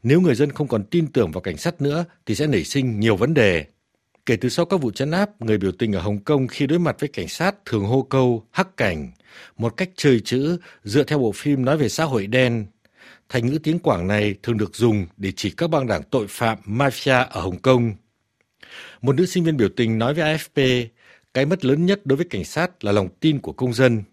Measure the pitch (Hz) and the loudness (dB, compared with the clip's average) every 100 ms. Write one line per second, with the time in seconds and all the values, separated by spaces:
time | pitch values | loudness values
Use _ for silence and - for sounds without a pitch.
0 | 117 160 175 113 143 - 147 110 98 175 | 4 4 4 2 0 -2 -4 -4 0 -2
1 | 151 - 92 90 95 78 170 175 139 151 | 0 0 0 -2 -8 -4 -6 -2 -2 -2
2 | 170 _ - 110 151 110 78 143 131 104 | -6 _ -6 -2 0 0 -2 -2 -2 0
3 | 113 95 123 156 104 85 76 _ _ _ | 2 2 2 4 4 2 -4 _ _ _
4 | _ _ - 113 123 143 170 190 127 - | _ _ -2 0 0 -2 0 0 -2 -4
5 | 139 170 208 _ 113 107 95 87 117 98 | -2 0 -2 _ -2 0 0 -2 -2 -2
6 | 95 104 - 147 127 - 139 170 165 - | -2 -4 0 0 0 -4 -2 0 0 -2
7 | 147 - 117 - 170 - - 110 98 131 | -6 -6 -8 -2 -4 -4 -4 -2 0 0
8 | 131 135 127 117 _ - 190 - 104 85 | 2 2 2 0 _ -4 -4 -2 -2 -2
9 | - - _ - - - 113 - 185 - | -10 -16 _ -20 -20 -6 -6 -4 -8 0
10 | 147 120 - 123 147 175 - - 104 123 | 4 4 2 -2 -2 -4 -8 -16 0 0
11 | 135 151 117 98 147 139 127 156 117 - | 2 0 0 -2 0 2 2 2 0 0
12 | 160 120 98 127 127 117 101 _ _ _ | -2 -2 0 2 2 0 -6 _ _ _
13 | - - _ 127 120 156 156 170 156 95 | -20 -20 _ -2 0 -2 -2 0 0 0
14 | 90 104 104 98 - 113 104 - 120 107 | 0 0 0 -2 -4 -2 -4 2 2 2
15 | 87 - 98 - 98 - 170 160 127 101 | -4 -6 -8 -4 -6 -4 -2 0 0 -4
16 | - 127 101 - 117 107 101 113 139 - | -2 -4 -4 -2 -2 -2 -6 0 0 0
17 | 139 127 123 92 92 87 131 127 117 104 | 2 2 2 -4 -6 0 2 4 2 -4
18 | _ _ _ _ _ _ - - - - | _ _ _ _ _ _ -20 -20 -20 -4
19 | 123 139 180 185 165 147 101 - 113 110 | 0 2 2 2 0 2 0 2 0 0
20 | 117 151 156 156 - - 131 123 117 _ | 0 0 -2 -2 -4 0 2 2 -2 _
21 | _ _ _ 131 143 185 127 147 175 196 | _ _ _ -2 0 0 0 2 2 0
22 | 139 139 175 98 85 151 175 _ 101 101 | 0 0 0 -6 -6 -4 -4 _ 0 0
23 | 92 _ 160 143 - - 127 113 127 113 | 0 _ 0 0 -6 -6 -4 2 2 2
24 | 101 | -6